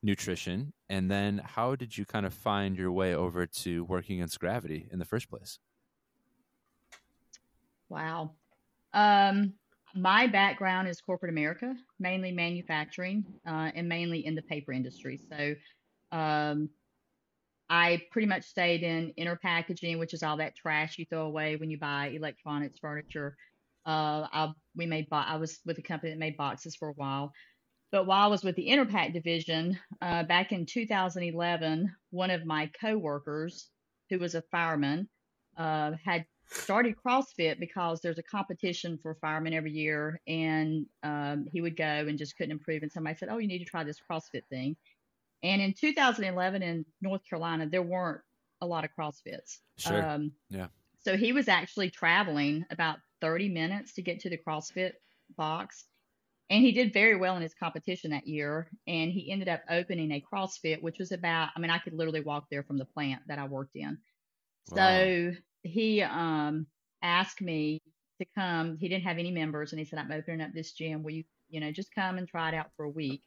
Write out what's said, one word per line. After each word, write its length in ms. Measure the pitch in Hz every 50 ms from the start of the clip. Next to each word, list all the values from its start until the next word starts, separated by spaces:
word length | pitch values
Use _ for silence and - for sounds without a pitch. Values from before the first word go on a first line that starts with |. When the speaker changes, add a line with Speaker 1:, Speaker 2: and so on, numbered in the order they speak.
Speaker 1:
nutrition? 680 | - 104 98 - - - 90 85 - 95 90 98 131 147 - _ _ _
And 220 | 98 95 92 92
then 320 | 101 101 101 104 101 101 -
how 300 | - - - 117 127 135
did 200 | 131 127 113 - -
you 60 | 104
kind 180 | - - 110 101
of 80 | 95
find 440 | - - - 117 101 101 98 98 95 90
your 120 | 92 92
way 240 | 90 95 95 92 87
over 320 | 78 90 90 82 90 90
to 380 | 82 - - - 90 85 85 85
Working 320 | 85 92 90 85 - 98 90
Against 200 | 87 80 - -
Gravity 480 | - 87 104 123 104 78 78 78 80 -
in 80 | - 90
the 60 | 87
first 240 | - - 113 - _
place? 300 | - - - - - - _ _ _ _ _ _ _ _ _ _ _ _ _ _ _ _ _ _ _ _ _ _ _ _ _ _ - - _ _ _ _ _ _ - - _ _ _ _ _ _ _ _ _ _
Speaker 2:
Wow. 440 | 175 156 156 160 160 170 160 156 - _ _ _ _ _ _ _ _ _ _ _
Um, 600 | - 208 107 104 104 101 98 98 196 202 208 196 196 _ _ _ _ _ _ - -
my 320 | 190 180 185 196 214 247
background 600 | 254 202 196 196 202 - - 196 190 185 185 190 185
is 120 | 175 -
corporate 300 | _ - 185 175 - 170
America, 440 | 165 156 151 151 170 - 240 247 262 247 - _ _ _
mainly 340 | 185 180 185 190 185 185
manufacturing, 920 | 180 175 170 170 175 175 175 - 160 151 151 - - - 180 185 196 214 202 - - - _
uh, 240 | 165 160 156 156 160 -
and 140 | 170 170 170
mainly 360 | 170 170 170 170 165 160 -
in 100 | 156 160
the 80 | 156
paper 300 | 156 - 160 147 143 -
industry. 460 | 135 131 127 127 123 - - 135 131 139 - -
So, 260 | 151 147 147 147 151 147 - - - _ _ _ _ _ _ _ -
um, 540 | 165 156 156 151 151 151 151 147 151 151 151 - _ _ _ _ _ _ _ _ _ _ _ _ _ _ _ _ _ _ _
I 340 | 165 170 170 175 175 170 - -
pretty 160 | - 233 214
much 180 | 208 190 185 -
stayed 380 | - - - 180 175 170 170
in 280 | 170 170 165 165 165 160 -
inner 200 | - 165 170 175
packaging, 640 | 170 - 190 170 170 165 - 180 - - 170 165 165
which 140 | 165 165
is 100 | - 165 165
all 140 | 156 151 151
that 180 | 156 - -
trash 420 | - - 160 156 151 156 160 - -
you 60 | 165
throw 220 | _ 170 160 160
away 280 | 156 151 156 151 156 156
when 140 | 156 160 156
you 80 | 156 147
buy 300 | 151 147 143 143 143 143
electronics, 680 | - 156 156 151 - _ _ 151 147 147 147 139 - -
furniture. 560 | - 151 147 151 151 - - 156 147 143 139 _ - _ _ _ _ _ _ _ _
Uh, 400 | 160 156 156 151 151 151 156 151 -
I, 200 | - 151 156 156 156 _ _ _ _
we 100 | - 170
made 220 | 170 160 156 156 -
bo-, 80 | 160
I 200 | 151 - - 160
was 240 | 156 160 160 - - _
with 140 | 170 165 -
a 40 |
company 280 | - - 175 151 - 165
that 80 | 156 160
made 180 | 160 156 147
boxes 380 | 143 143 139 - - - 165 156
for 140 | - 165 156
a 40 | 143
while. 380 | 147 139 139 135 139 143 143 - - - - _ _ _ _ _ _ _ _
But 140 | - 196 185
while 180 | 185 190 196 202
I 20 | 208
was 140 | 208 185 -
with 100 | 190 175
the 120 | - 165 -
Interpack 440 | 254 294 247 214 202 196 160 -
division, 680 | 165 175 160 170 165 165 165 - 165 160 165 175 190 180 - _ - -
uh, 200 | - 180 170 170 165
back 280 | 160 175 175 190 -
in 140 | 214 185 170
two 200 | - - 247 226
thousand 380 | 220 214 196 185 185 170 185 175
eleven, 680 | 170 165 165 170 175 175 165 165 160 156 160 180 196 175 _ _ _
one 200 | - 175 185 185
of 140 | 185 170 165
my 260 | 165 156 151 151 151 - -
coworkers, 880 | - 220 220 214 175 151 143 143 139 156 147 151 156 175 - - - _ _ _ _ _ _ _ _ _
who 80 | 196 180
was 140 | 175 170 170
a 60 | 165
fireman, 680 | 160 _ - 170 170 165 160 147 143 139 147 165 196 - _ _ _ _ _ _ _ _ _
uh, 360 | - 165 160 156 156 151 151 156 160 -
had 200 | 202 175 170 165 _ _ _ _
started 500 | _ - - - - 196 220 240 240 220 - _
CrossFit 560 | - 247 269 277 - - - 170 160 147 -
because 400 | 175 170 - 196 175 170 165 165
there's 180 | - 175 165 165
a 40 | 165
competition 760 | - - - - - 185 - - 180 170 - - 170 165 151
for 140 | - 160 156 160
firemen 320 | - 156 156 160 160 160 160
every 180 | 160 156 156
year, 480 | 151 156 151 151 156 147 151 156 156 - _
and, 600 | - 160 160 160 160 156 156 156 156 156 156 147 - _ _ -
um, 420 | 151 147 147 147 143 147 147 143 151
he 80 | - 165
would 160 | 165 170 165
go 80 | 165 160
and 340 | 156 147 151 151 151 151 143
just 180 | 151 143 -
couldn't 140 | - 175 147
improve. 300 | 156 151 - - 160 156 156
And 60 | 151
somebody 240 | - 170 160 156 160
said, 120 | - 185 185
"Oh, 100 | 220 233
you 100 | 220 208
need 100 | 185 180
to 40 | 175
try 180 | - - 170
this 180 | 160 147 151 - _ _
CrossFit 340 | 175 160 - - - 127 - _
thing." 260 | 135 127 127 139 156 _ _ _ _ _ _ _ _ _ _ _ _ _
And 180 | - 175 196 196
in 120 | 196 196 190
two 180 | - - 302
thousand 320 | 285 311 277 254 233 233 202
eleven 360 | 190 180 180 180 190 190 196
in 220 | 185 175 170 165 156 - _ _
North 200 | 190 190 196 190 _ -
Carolina, 380 | 196 165 165 170 165 160 156 151
there 140 | 165 185
weren't 380 | 180 170 185 185 180 170 151 - _ _ _ _ _ _ _ _
a 60 | - 175
lot 160 | 170 160 156
of 60 | 151 _
CrossFits. 600 | - 160 151 143 - _ - - - - - - - _ _ _ -
Speaker 1:
Sure. 300 | - - 101 104 101 -
Speaker 2:
Um, 220 | 147 147 151 151 - _ _ _
Speaker 1:
Yeah. 200 | 95 95 92 87 _ _ _ _ _ _
Speaker 2:
so 140 | _ 208 190
he 160 | 190 233 233
was 160 | 247 285 254 214
actually 420 | 190 175 185 - - - 196 180
traveling 760 | - - - 165 165 190 208 185 151 147 143 143 147 156 175 -
about 280 | - 165 170 160 151 - _ _ _ _
thirty 280 | - 160 160 170 196 202
minutes 460 | 180 165 160 165 190 208 - - -
to 80 | -
get 180 | 180 180 170 170
to 100 | - 190
the 80 | 170 160
CrossFit 540 | - - 156 151 - - - 185 185 185 - - _ _ _ _ _ _ -
box. 500 | - 156 156 156 170 190 - - - - _ _ _ _ _ _ _ _ _ _ _ _ _
And 140 | 190 214 254
he 80 | 247
did 200 | 202 233 247 214
very 220 | - 202 208 226 220
well 220 | 190 185 185 185
in 60 | 180
his 120 | 165 160 -
competition 560 | _ 180 165 - 160 - - 180 170 - 160
that 160 | 147 143 -
year. 420 | - 156 151 147 147 151 160 165 160 - - _ -
And 240 | 170 165 160 170
he 180 | 180 190 - -
ended 180 | 190 196 190 180
up 140 | 165 160 - -
opening 400 | 170 170 180 175 185 170 160 151
a 100 | 147 143
CrossFit, 640 | 143 - - 196 190 190 - - - 160 156 156
which 160 | - 165 165 -
was 140 | 190 170
about, 380 | 190 170 175 170 165 165 160 - -
I 60 | -
mean, 100 | 170 165
I 80 | 170 175
could 140 | - 180
literally 300 | 160 156 165 160 156 156
walk 240 | 147 151 147 147 143 _
there 140 | 147 139 139
from 120 | _ 143
the 80 | 139 131
plant 360 | - _ 156 147 139 135 127 - -
that 100 | 135 143
I 60 | 139
worked 300 | 135 139 135 139 139 _
in. 200 | - - - - - _ _ _ _ _ _ _ _ _ _ _ _ _ -
Speaker 1:
Wow. 40 | 170
Speaker 2:
So 560 | 196 190 190 185 185 185 190 185 175 175 175 175 - _ _ _ _
he, 400 | _ 180 165 220 220 220 214 208
um, 640 | 190 - - 165 170 165 160 151 151 147 151 156 156 - _ _ _ _ _ _
asked 380 | - 175 175 180 190 190 - -
me 400 | 202 175 160 156 151 151 156 156 _ _ _ _ _ _ _ _
to 80 | 190 _ _
come. 420 | 208 190 180 170 165 160 165 160 151
He 100 | 175 175
didn't 160 | 185 190 175
have 140 | 185 175 165
any 120 | 175 175
members. 400 | 180 170 156 156 147 151 151 147
And 60 | - 156
he 60 | 151
said, 160 | 151 - 156
"I'm 100 | 143 131
opening 300 | 156 156 156 - 165 160
up 120 | 160 151
this 200 | - 160 160 -
gym. 320 | - - 165 160 156 156 156
Will 80 | 151
you, 120 | 156 160 156 _ _ _ _ _
you 100 | 160 156
know, 100 | 151 151
just 240 | 156 180 196 _ -
come 240 | 214 190 185 185 185
and 80 | 180
try 220 | 170 - 170 165 160
it 60 | 160
out 160 | 160 151 156 _
for 80 | - 151
a 60 | 147
week?" 320 | 143 160 151 135 135 143 _